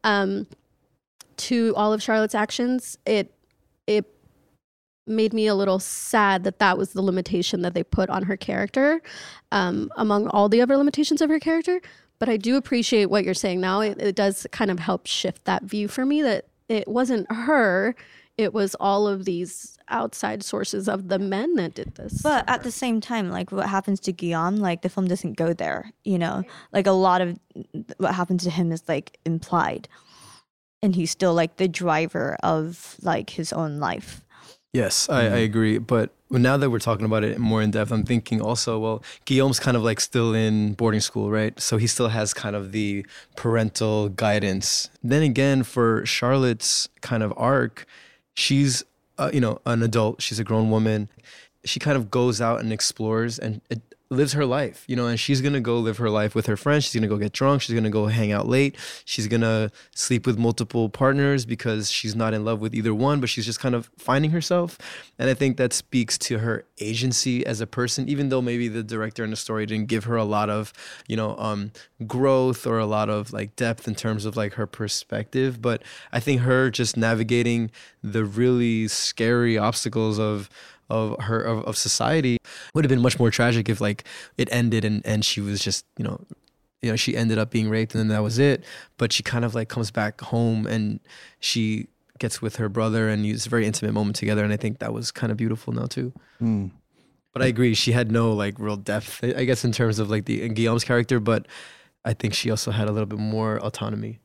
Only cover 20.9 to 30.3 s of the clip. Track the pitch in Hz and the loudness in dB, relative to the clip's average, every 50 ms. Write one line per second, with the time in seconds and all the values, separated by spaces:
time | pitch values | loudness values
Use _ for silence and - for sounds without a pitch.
20.9 | 196 196 190 175 202 185 196 190 190 196 240 330 359 247 175 160 - - - - | -2 -2 -2 -2 -2 -2 -2 -2 -2 -2 -2 0 0 0 0 -2 -6 -10 -12 -12
21.9 | - - - - - - - 302 294 247 - - 254 240 - 247 226 - 269 247 | -12 -14 -14 -8 -8 -2 0 0 0 0 0 0 -2 -2 -2 -8 -6 -4 -2 -2
22.9 | 226 220 208 - 240 226 185 180 185 180 185 - 190 196 - 196 196 190 190 - | -2 -2 -2 -2 -4 -4 -2 -4 -4 -6 -6 -4 -4 -4 -2 0 0 -2 0 0
23.9 | 196 190 - - 180 - 180 170 170 160 165 180 202 214 202 185 170 170 - 185 | -2 -2 -2 -6 -6 -4 -4 -2 -2 0 0 0 0 0 0 0 -2 -2 -4 -4
24.9 | - - 190 180 175 - - 175 107 - 165 165 170 - 85 78 69 - - 220 | -2 0 0 0 0 -2 -4 -8 -4 -2 0 0 0 -2 -2 -4 -4 -6 -8 -12
25.9 | - _ _ 214 190 175 165 160 - 190 185 - - - - _ - 202 190 196 | -18 _ _ -2 0 0 0 0 -2 -4 -6 -8 -12 -20 -20 _ -2 2 4 4
26.9 | 190 185 190 185 180 180 185 175 175 - _ _ _ - - _ - - - - | 4 6 6 4 4 4 2 0 -2 -8 _ _ _ -16 -16 _ -12 -12 -12 -12
27.9 | - - 185 - 185 185 180 - 185 175 185 180 156 170 175 165 165 165 _ - | -6 -2 -2 -2 0 0 0 0 0 0 0 -2 -2 0 0 0 -2 -4 _ -4
28.9 | 160 139 - - - _ _ 165 165 165 - - - 170 - - - - - - | -4 -4 -4 -8 -20 _ _ -4 -4 -4 -2 0 0 0 0 0 -2 -6 -12 -16
29.9 | - - _ _ - - - - | -20 -20 _ _ -20 -20 -20 -20